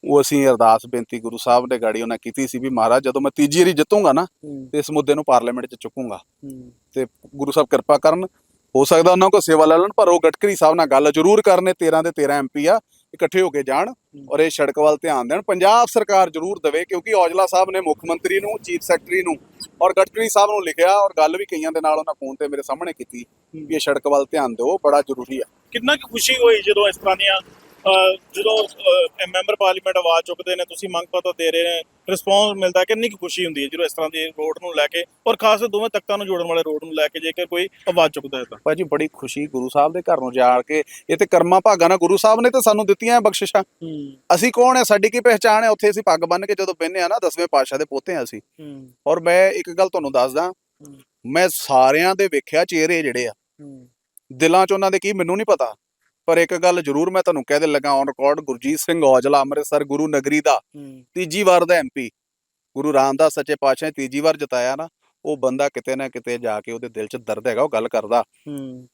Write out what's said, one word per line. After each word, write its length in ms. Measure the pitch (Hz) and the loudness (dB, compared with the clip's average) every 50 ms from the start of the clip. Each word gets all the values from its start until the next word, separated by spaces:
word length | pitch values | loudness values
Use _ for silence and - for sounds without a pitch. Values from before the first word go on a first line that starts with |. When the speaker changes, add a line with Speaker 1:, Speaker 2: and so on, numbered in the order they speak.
| - | -2
Speaker 1:
ਉਹ 180 | - 143 143 | 2 2 2
ਅਸੀਂ 260 | 135 - 147 143 139 | 2 4 0 2 2
ਅਰਦਾਸ 340 | 135 127 110 117 113 113 110 117 123 | 2 2 4 4 2 2 2 0 -6
ਬੇਨਤੀ 300 | 127 123 117 _ - 120 | -8 -8 -8 _ -12 -10
ਗੁਰੂ 180 | 110 113 113 | -10 -10 -12
ਸਾਹਿਬ 320 | 113 - - 120 123 123 127 | -8 -2 0 0 0 2 -2
ਦੇ 100 | 131 117 | -6 -4
ਗਾੜੀ 220 | 117 110 110 110 | -2 -4 -4 -4
ਉਹਨਾਂ 160 | 117 117 117 113 | -6 -6 -8 -10
ਕੀਤੀ 260 | _ 117 113 - 135 | _ -12 -8 -6 -6
ਸੀ 120 | 127 - 127 | -6 -6 -8
ਵੀ 100 | 127 135 | -8 -6
ਮਹਾਰਾਜ, 340 | 131 117 110 113 120 131 139 | -2 -2 0 2 2 2 0
ਜਦੋਂ 180 | 131 127 139 | -2 -4 -2
ਮੈਂ 100 | 139 139 _ | -4 -4 _
ਤੀਜੀ 240 | - 147 143 147 170 | 0 0 0 4 4
ਵਾਰੀ 140 | 180 180 180 | 2 4 4
ਜਿੱਤੂੰਗਾ 400 | 143 151 _ 208 208 202 156 131 | 0 0 _ 2 2 4 4 2
ਨਾ, 100 | 151 175 | 2 -2
Speaker 2:
ਹੂੰ। 460 | 180 _ _ - 151 143 139 131 127 | -4 _ _ -18 -16 -16 -16 -14 -6
Speaker 1:
ਤੇ 80 | - 151 | -6 -6
ਇਸ 120 | 143 - | -6 -2
ਮੁੱਦੇ 240 | 151 147 143 135 147 | -4 -4 0 0 -2
ਨੂੰ 80 | 151 151 | -2 0
ਪਾਰਲੀਮੈਂਟ 380 | - 131 120 117 120 120 127 123 | 2 2 2 2 0 -6 -6 -10
'ਚ 100 | 127 127 117 | -12 -14 -16
ਚੁੱਕੂੰਗਾ।" 380 | - 113 _ 135 131 117 101 | -18 -16 _ -12 -12 -10 -12
Speaker 2:
ਹੂੰ। 540 | 90 _ _ _ _ - 139 135 131 127 123 123 _ _ _ _ | -14 _ _ _ _ -20 -18 -18 -18 -20 -20 _ _ _ _ _
Speaker 1:
ਤੇ 120 | 135 131 120 _ _ _ - - | -6 -6 -6 _ _ _ -20 -10
ਗੁਰੂ 160 | 143 139 139 | -8 -6 -2
ਸਾਹਿਬ 160 | 139 160 147 - | 0 0 0 2
ਕਿਰਪਾ 260 | - 131 - - 147 | 0 -2 2 2 0
ਕਰਨ, 280 | 139 - 156 156 175 190 190 _ _ _ _ _ _ _ _ _ | 2 4 2 0 0 -4 -10 _ _ _ _ _ _ _ _ _
ਹੋ 100 | 131 139 | 2 4
ਸਕਦਾ 260 | - 175 160 165 180 | 4 4 4 6 6
ਉਹਨਾਂ 180 | 180 185 185 190 | 6 6 4 4
ਕੋਲ 120 | 196 202 | 4 2
ਸੇਵਾ 240 | - - 160 156 156 | 2 4 4 4 6
ਲੈ 120 | 156 160 | 6 6
ਲੈਣ, 120 | 165 180 202 208 | 4 4 2 2
ਪਰ 120 | - 214 | 2 4
ਉਹ 120 | 175 175 175 170 | 4 4 4 2
ਗਟਕਰੀ 300 | 160 151 - - 202 196 | 0 0 2 -2 -2 0
ਸਾਹਿਬ 200 | - 165 156 160 | 2 2 2 4
ਨਾਲ 100 | 170 165 | 2 0
ਗੱਲ 260 | 139 135 135 147 151 | 2 2 2 2 2
ਜ਼ਰੂਰ 300 | 147 160 160 185 208 214 | 2 2 4 4 4 4
ਕਰਨ। 320 | 202 208 185 180 185 185 185 _ | 4 4 2 4 2 0 -2 _
ਤੇਰਾਂ 240 | 175 160 160 160 160 | 0 0 0 0 -2
ਦੇ 80 | 170 | -2
ਤੇਰਾਂ 240 | 160 - 147 139 143 | -4 -2 -2 -2 0
ਐਮ 120 | 143 139 131 _ | -2 -4 -6 _
ਪੀ 120 | 147 147 | -2 0
ਆ, 140 | 160 202 226 _ _ _ _ _ _ - | 0 0 0 _ _ _ _ _ _ -6
ਇਕੱਠੇ 280 | - 175 156 - 185 | -4 -4 -2 0 0
ਹੋ 80 | 190 180 | 0 0
ਕੇ 140 | - 147 135 | -2 -4 -4
ਜਾਣ 260 | 131 135 143 185 226 | -2 -2 -2 -2 -4
Speaker 2:
ਹੂੰ। 360 | 262 _ _ _ _ 143 139 135 | -8 _ _ _ _ -20 -10 -6
Speaker 1:
ਔਰ 80 | 143 147 | 0 2
ਇਹ 100 | 156 160 | 2 0
ਸੜਕ 300 | - - 147 139 139 147 | 2 0 -2 -2 0 2
ਵੱਲ 180 | 151 151 151 143 | 4 2 2 2
ਧਿਆਨ 260 | - 165 147 131 120 | -2 -2 -2 -2 -2
ਦੇਣ। 140 | 120 151 185 | -2 -4 -4
ਪੰਜਾਬ 460 | - - 196 180 185 196 220 233 240 | -2 -2 -2 2 4 4 6 4 4
ਸਰਕਾਰ 420 | 220 - 233 214 - 202 190 185 175 | 2 2 -2 0 2 4 4 4 2
ਜ਼ਰੂਰ 300 | 156 160 160 185 202 190 | 0 -8 -6 -6 -8 -2
ਦੇਵੇ, 260 | - 156 143 160 180 | -2 -2 -2 -2 -4
ਕਿਉਂਕਿ 280 | _ 190 180 165 220 220 | _ -6 -8 -4 0 2
ਔਜਲਾ 320 | 196 180 170 175 185 190 | 2 2 2 2 0 0
ਸਾਹਿਬ 260 | 180 - 180 190 185 | 2 2 0 0 2
ਨੇ 100 | 190 190 | -2 -4
ਮੁੱਖ 180 | 185 160 151 - - | -2 -2 -4 -4 -4
ਮੰਤਰੀ 340 | 170 165 - - 185 185 196 | -6 -6 -4 -2 -2 -2 -2
ਨੂੰ, 200 | 196 208 220 214 | -2 -4 -8 -10
ਚੀਫ 220 | - - 175 165 | -8 -8 -8 -8
ਸੈਕਟਰੀ 420 | - - 175 165 - - 180 185 180 | 0 0 0 0 0 -4 -4 -4 -2
ਨੂੰ 120 | 175 160 147 _ _ _ _ - - _ _ | -4 -6 -8 _ _ _ _ -20 -20 _ _
ਔਰ 120 | 170 185 185 190 | 0 2 2 2
ਗਟਕਰੀ 280 | 190 - _ 214 226 220 | 0 0 _ -4 -4 0
ਸਾਹਿਬ 220 | - 202 202 208 | 2 2 2 2
ਨੂੰ 120 | 214 208 190 | 0 -4 -4
ਲਿਖਿਆ, 280 | 165 151 - 170 180 196 | -6 0 2 2 4 4
ਔਰ 200 | 202 202 196 185 | 2 2 0 2
ਗੱਲ 200 | - 156 156 170 | 0 0 0 0
ਵੀ 80 | 185 202 | -4 -8
ਕਈਆਂ 260 | - 185 160 156 160 | -8 -8 -6 -6 -6
ਦੇ 100 | 160 160 | -6 -2
ਨਾਲ 180 | 156 156 156 156 | -2 0 -2 -2
ਉਹਨਾਂ 140 | 156 160 151 | -4 -8 -10
ਫੋਨ 220 | _ 139 135 135 | _ -10 -14 -8
ਤੇ 120 | - 151 | -8 -8
ਮੇਰੇ 140 | 143 143 139 | -8 -6 -10
ਸਾਹਮਣੇ 320 | 139 - 135 156 170 175 151 | -8 -8 -8 -8 -8 -12 -10
ਕੀਤੀ 300 | _ 120 _ - 120 120 | _ -16 _ -16 -20 -20
Speaker 2:
ਹੂੰ। 440 | _ _ _ _ _ - 160 151 | _ _ _ _ _ -18 -18 -10
Speaker 1:
ਵੀ 80 | 143 160 | -6 -6
ਇਹ 40 | 151 | -4
ਸੜਕ 280 | - 147 143 139 _ | -2 -2 -2 -2 _
ਵੱਲ 180 | 143 143 139 139 _ | 0 0 0 0 _
ਧਿਆਨ 220 | - 156 139 127 117 | -2 -4 -2 -4 -4
ਦਿਓ, 240 | 110 120 135 180 196 _ | -4 -2 -2 -2 0 _
ਬੜਾ 180 | 147 143 143 | 2 2 2
ਜ਼ਰੂਰੀ 380 | 143 - 135 127 123 123 131 131 | 0 -2 -6 -10 -8 -10 -8 -10
ਆ। 40 | - _ _ _ _ _ | -10 _ _ _ _ _
Speaker 2:
ਕਿੰਨਾ 240 | - 240 233 262 302 | -10 -6 -2 -2 -2
ਕੁ 120 | 302 - | -2 -4
ਖੁਸ਼ੀ 260 | - 226 233 - - 262 | -10 -8 -4 -2 0 2
ਹੋਈ 280 | 254 240 233 226 214 | 4 6 4 4 4
ਜਦੋਂ 260 | 190 196 208 202 208 | 2 0 0 2 2
ਇਸ 100 | 202 185 | 0 -2
ਤਰ੍ਹਾਂ 180 | - - 196 185 | -2 -2 -2 -2
ਦੀਆਂ, 240 | 190 196 196 190 190 | 0 0 0 0 -2
ਅ, 760 | - _ _ _ _ _ _ _ _ 190 190 185 185 185 190 190 _ _ _ | -4 _ _ _ _ _ _ _ _ 2 4 4 4 4 2 0 _ _ _
ਜਦੋਂ, 300 | 185 202 220 220 220 208 | -4 -2 0 0 0 -2
ਅ, 600 | 196 - - 202 190 175 - - 165 _ - 190 180 | -4 -8 -2 2 2 4 4 2 0 _ -8 -10 -4
ਮੈਂਬਰ 260 | 180 185 185 - 208 | -4 -4 -2 -2 -2
ਪਾਰਲੀਮੈਂਟ 420 | - 202 190 185 190 _ 190 185 | 0 2 0 0 0 _ -2 -2
ਆਵਾਜ਼ 280 | 185 175 170 165 165 170 | 0 2 2 0 0 0
ਚੁੱਕਦੇ 300 | - 175 _ 175 180 180 | -4 -12 _ -6 -8 -6
ਨੇ, 100 | 180 175 | -6 -6
ਤੁਸੀਂ 240 | _ 170 - - 190 | _ -10 -14 -12 -8
ਮੰਗ 180 | 180 170 175 _ | -6 -8 -8 _
ਪੱਤਰ 220 | - 180 175 180 170 | -6 -4 -4 -4 -6
ਦੇ 140 | - 165 165 | -2 -2 -2
ਰਹੇ 120 | 160 165 170 | 0 0 0
ਨੇ, 180 | 175 170 165 165 _ _ _ _ - | -2 -4 -6 -8 _ _ _ _ -6
ਰਿਸਪੌਂਸ 480 | 190 185 - - 196 202 208 208 202 | -6 -6 0 2 2 2 2 2 0
ਮਿਲਦਾ, 260 | 196 185 180 180 185 185 | -2 -4 0 2 0 0
ਕਿੰਨੀ 260 | - 220 214 233 240 | 0 -2 -2 -2 -6
ਕੁ 80 | 208 | -6
ਖੁਸ਼ੀ 280 | 190 180 175 - 180 180 | -8 -12 -10 -6 -6 -6
ਹੁੰਦੀ 180 | 170 156 143 139 | -6 -4 -6 -8
ਹੈ 60 | 139 143 | -8 -4
ਜਦੋਂ 120 | 160 170 | -4 -4
ਇਸ 80 | 151 - | -4 -4
ਤਰ੍ਹਾਂ 160 | - 160 156 | -6 -8 -6
ਦੇ 200 | 160 160 156 160 | -6 -6 -8 -8
ਰੋਡ 300 | 156 - 151 160 156 - 180 | -8 -8 -8 -8 -8 -8 -10
ਨੂੰ 120 | 175 170 | -6 -2
ਲੈ 120 | 151 147 | -2 -2
ਕੇ, 160 | 147 - 170 175 _ _ _ _ | 0 -2 -6 -8 _ _ _ _
ਔਰ 80 | - 226 - | -2 -2 2
ਖਾਸ 200 | - 220 214 202 | 2 2 2 2
ਦੋਵੇਂ 300 | 226 233 202 208 220 226 | 0 -4 -4 -4 -4 -4
ਤਖਤਾਂ 280 | - 202 _ - 202 | -4 -6 _ -4 -6
ਨੂੰ 100 | 202 202 | -6 -4
ਜੋੜਨ 200 | 190 190 175 170 | -6 -4 -4 -4
ਵਾਲੇ 140 | 170 165 165 | -2 -2 -2
ਰੋਡ 220 | 160 156 151 151 160 | -2 -2 -6 -8 -8
ਨੂੰ 100 | 165 160 | -8 -4
ਲੈ 140 | 156 151 | -2 -2
ਕੇ 120 | 147 _ 160 | -2 _ -6
ਜੇਕਰ 260 | 160 160 160 - 180 | -8 -6 -6 -6 -8
ਕੋਈ 220 | 170 - 175 180 190 _ _ _ | -4 -4 -4 -4 -4 _ _ _
ਆਵਾਜ਼ 260 | - 175 175 165 151 - | -2 2 2 2 2 0
ਚੁੱਕਦਾ 240 | 147 139 135 139 | -6 -12 -10 -10
ਹੈ 60 | 131 123 | -10 -10
ਤਾਂ? 140 | _ - - _ | _ -14 -6 _
Speaker 1:
ਭਾਜੀ, 180 | 151 156 165 185 | -4 -2 -2 -2
ਬੜੀ 240 | 147 - - 160 151 _ | -4 -2 -2 -2 -4 _
ਖੁਸ਼ੀ 340 | - - 123 - 147 147 | -10 -12 -10 -8 -8 -8
ਗੁਰੂ 220 | 151 143 127 123 127 | -6 -6 -6 -6 -2
ਸਾਹਿਬ 240 | - 147 143 156 165 | 0 2 2 2 0
ਦੇ 80 | 180 | -4
ਘਰ 160 | 170 - 170 | -2 -2 -2
ਨੂੰ 140 | 143 131 127 | -2 -2 -4
ਜਾ 300 | 120 131 123 123 123 127 | 0 2 4 4 4 2
ਕੇ। 220 | 123 _ 151 156 143 _ - - _ - | 0 _ -4 -4 -4 _ -12 -20 _ -6
ਇਹ 80 | 180 | 0
ਤੇ 80 | 165 202 | 0 0
ਕਰਮਾਂ 360 | - - 170 165 175 180 190 | 2 4 2 4 6 4 4
ਭਾਗਾਂ 280 | - 220 208 180 170 170 | 6 4 4 4 4 4
ਨਾਲ 80 | 185 | 4
ਗੁਰੂ 200 | 185 170 170 196 | 2 2 0 0
ਸਾਹਿਬ 240 | 190 - 220 220 226 | 2 4 4 4 4
ਨੇ 80 | 233 247 | 2 2
ਤਾਂ 120 | 240 262 | 2 2
ਸਾਨੂੰ 240 | 226 226 214 214 214 | 2 2 2 2 2
ਦਿੱਤੀਆਂ 360 | 190 196 _ 233 226 240 240 | 0 -2 _ 0 2 2 4
ਬਖਸ਼ਿਸ਼ਾਂ। 420 | 214 208 185 - 202 190 - 202 190 _ _ _ 170 | 4 2 0 0 -8 -2 -2 -2 -2 _ _ _ -16
Speaker 2:
ਹੂੰ। 300 | 160 156 151 143 139 135 _ _ _ 175 | -14 -12 -12 -14 -14 -18 _ _ _ 0
Speaker 1:
ਅਸੀਂ 160 | 175 208 254 | 2 2 0
ਕੌਣ 260 | - 233 247 254 254 | 2 4 4 4 4
ਹੈ, 60 | 254 240 | 2 2
ਸਾਡੀ 260 | - 208 202 190 226 | 2 2 2 2 0
ਕੀ 100 | 220 240 | 0 2
ਪਹਿਚਾਣ 440 | 208 247 226 202 - 226 214 214 226 | 2 2 2 4 4 2 2 4 2
ਹੈ? 60 | 226 | 0
ਉੱਥੇ 200 | 214 - - 208 | 0 2 0 0
ਅਸੀਂ 140 | 202 202 214 | 0 0 0
ਪੱਗ 140 | 196 165 160 | 0 0 0
ਬੰਨ੍ਹ 260 | 170 165 175 180 190 | 0 -2 -2 -4 -2
ਕੇ 80 | - 208 | -4 -4
ਜਦੋਂ 200 | 190 190 185 175 _ | -4 -2 -6 -4 _
ਬਹਿੰਦੇ 220 | 165 165 185 190 | -6 -6 -2 -2
ਆ 60 | 175 | -2
ਨਾ, 120 | 170 175 - | -2 -2 -2
ਦਸਵੇਂ 280 | - 170 - - 170 170 | -2 -4 -2 -2 -4 0
ਪਾਤਸ਼ਾਹ 280 | - 139 135 - 135 135 | 2 0 2 2 -2 -6
ਦੇ 60 | 151 | -6
ਪੋਤੇ 300 | - 139 135 _ - 180 | -6 -6 -8 _ -6 -6
ਆ 80 | 156 123 | -6 -6
ਅਸੀਂ। 180 | - - 104 _ _ _ _ | -8 -12 -18 _ _ _ _
Speaker 2:
ਹੂੰ। 280 | 156 147 143 135 131 127 _ _ _ | -20 -20 -20 -20 -20 -20 _ _ _
Speaker 1:
ਔਰ 120 | 143 156 170 | -2 -2 0
ਮੈਂ 320 | 165 170 175 180 190 190 | 2 2 4 4 4 4
ਇੱਕ 180 | 190 180 175 - | 2 -2 -8 -8
ਗੱਲ 200 | 170 175 190 185 | -2 -2 -2 -2
ਤੁਹਾਨੂੰ 220 | - 185 151 139 | -2 -4 -6 -2
ਦੱਸਦਾ, 400 | 135 127 123 135 127 151 170 180 | 0 0 0 2 0 -2 -4 -4
Speaker 2:
ਹੂੰ। 440 | 185 _ _ _ _ _ 147 147 139 135 135 _ _ _ _ | -6 _ _ _ _ _ -20 -20 -20 _ _ _ _ _ _
Speaker 1:
ਮੈਂ 240 | 117 139 165 185 185 | -4 0 0 0 0
ਸਾਰਿਆਂ 640 | - - - - 139 127 131 131 143 156 170 185 190 | 0 -6 -4 0 4 4 6 6 4 2 2 0 0
ਦੇ 140 | 190 196 190 | 0 -2 0
ਵੇਖਿਆ 340 | 156 143 - - - 156 180 | 0 -4 -6 -2 -2 -2 -2
ਚਿਹਰੇ 360 | - 180 160 156 160 175 165 | 0 0 -2 0 0 0 -2
ਜਿਹੜੇ 260 | 156 139 120 123 123 | -2 -4 -4 -4 -6
ਆ। 60 | 113 104 _ _ _ _ _ | -6 -8 _ _ _ _ _
Speaker 2:
ਹੂੰ। 260 | 147 143 135 131 127 123 _ _ _ _ _ _ _ _ 131 | -20 -20 -20 -20 -20 _ _ _ _ _ _ _ _ _ -4
Speaker 1:
ਦਿਲਾਂ 340 | 127 151 160 170 185 190 | 0 2 4 4 4 4
'ਚ 60 | 185 196 | 2 0
ਉਹਨਾਂ 180 | 190 - 190 | 0 0 0
ਦੇ 80 | 190 190 | -2 -2
ਕੀ, 140 | - 196 208 | -2 -4 -4
ਮੈਨੂੰ 240 | 190 180 165 185 | -4 -2 -4 -2
ਨਹੀਂ 80 | 202 220 | -4 0
ਪਤਾ। 300 | 214 196 147 131 117 104 _ _ _ _ _ _ _ _ _ _ | 0 0 0 0 -6 -6 _ _ _ _ _ _ _ _ _ _
ਪਰ 100 | - 165 | 0 2
ਇੱਕ 180 | 165 170 - 180 | 2 2 0 -2
ਗੱਲ 260 | 170 170 180 180 175 | 0 0 0 0 0
ਜ਼ਰੂਰ 280 | 160 147 139 147 165 185 | -2 -2 -2 -2 -2 0
ਮੈਂ 140 | 185 185 175 | 0 0 0
ਤੁਹਾਨੂੰ 200 | - 170 143 127 | 0 -2 -2 -2
ਕਹਿ 120 | - 143 147 | -2 -2 0
ਦੇਣ 120 | 160 156 | 0 0
ਲੱਗਾ 240 | 147 143 135 143 139 | 0 -2 0 0 -2
on 80 | 135 139 | 0 -2
record, 400 | 139 131 - 135 139 147 160 160 | -4 -4 -2 0 0 0 -2 -4
ਗੁਰਜੀਤ 360 | 135 131 120 120 139 156 151 | -8 -10 -6 -4 -6 -4 -4
ਸਿੰਘ 240 | - - 170 165 156 | -2 -4 -2 2 4
ਔਜਲਾ, 360 | 135 131 127 123 139 143 139 | 4 4 4 4 4 2 2
ਅੰਮ੍ਰਿਤਸਰ 420 | 135 139 143 151 147 - 151 147 147 | 2 0 -4 -6 -6 -2 -2 -2 -2
ਗੁਰੂ 240 | 139 139 143 156 | -2 -4 -4 -4
ਨਗਰੀ 340 | 156 151 139 131 143 147 151 | -2 -2 -2 -2 -2 -2 0
ਦਾ 200 | 147 156 139 110 _ _ _ | 0 0 0 0 _ _ _
Speaker 2:
ਹੂੰ। 280 | 151 143 135 131 131 127 _ _ | -20 -20 -20 -20 -20 _ _ _
Speaker 1:
ਤੀਜੀ 300 | 175 185 160 156 196 208 | -10 -8 -6 -4 0 2
ਵਾਰ 220 | 185 180 175 170 | 4 4 4 4
ਦਾ 100 | 165 180 | 4 2
ਐਮ 120 | 170 147 127 _ | 0 0 -4 _
ਪੀ, 160 | 143 127 113 _ _ _ _ _ _ _ _ _ _ _ _ _ | -10 -10 -10 _ _ _ _ _ _ _ _ _ _ _ _ _
ਗੁਰੂ 160 | 135 139 151 143 | -6 -4 0 2
ਰਾਮਦਾਸ 400 | 135 135 139 139 139 160 156 - | 2 2 2 2 2 0 0 0
ਸੱਚੇ 220 | - 135 - 147 - | -2 -6 -6 -6 -2
ਪਾਤਸ਼ਾਹ 300 | - 135 131 - 160 156 | 0 0 0 0 -4 -8
ਨੇ 40 | 147 | -8
ਤੀਜੀ 240 | - 139 127 127 143 | -8 -10 -6 -6 -2
ਵਾਰ 180 | 147 160 156 | -2 -2 -2
ਜਿਤਾਇਆ 380 | 151 147 131 - 123 123 127 135 | -2 -6 -6 -4 -4 -2 -4 -4
ਨਾ, 140 | 139 160 165 _ _ _ _ _ _ _ | -6 -10 -14 _ _ _ _ _ _ _
ਉਹ 120 | 147 151 | -8 -6
ਬੰਦਾ 320 | 139 123 131 127 131 143 143 | -2 -2 -4 -2 0 -2 -2
ਕਿਤੇ 260 | _ 127 - - 131 | _ -6 -6 -6 -6
ਨਾ 140 | 131 135 131 | -6 -6 -10
ਕਿਤੇ 280 | _ 120 - 123 120 | _ -12 -8 -8 -8
ਜਾ 240 | 120 120 117 107 107 | -4 -4 -4 -6 -6
ਕੇ 100 | 101 - | -8 -10
ਉਹਦੇ 180 | 117 113 117 120 | -12 -12 -12 -12
ਦਿਲ 180 | 110 110 107 | _ -10 -10
'ਚ 80 | 107 - | -10 -10
ਦਰਦ 320 | 123 113 - 107 107 110 | -12 -8 -8 -8 -4 -4
ਹੈਗਾ, 140 | 123 113 113 | -4 0 0
ਉਹ 80 | 139 156 | -2 0
ਗੱਲ 180 | 127 110 113 | 0 -4 -4
ਕਰਦਾ। 360 | 113 - 113 104 104 117 117 104 _ _ _ _ | -2 -4 -4 -2 0 0 -2 -2 _ _ _ _
Speaker 2:
ਹੂੰ। 400 | 151 147 139 135 131 127 127 127 123 | -16 -14 -14 -14 -14 -16 -20 -20 _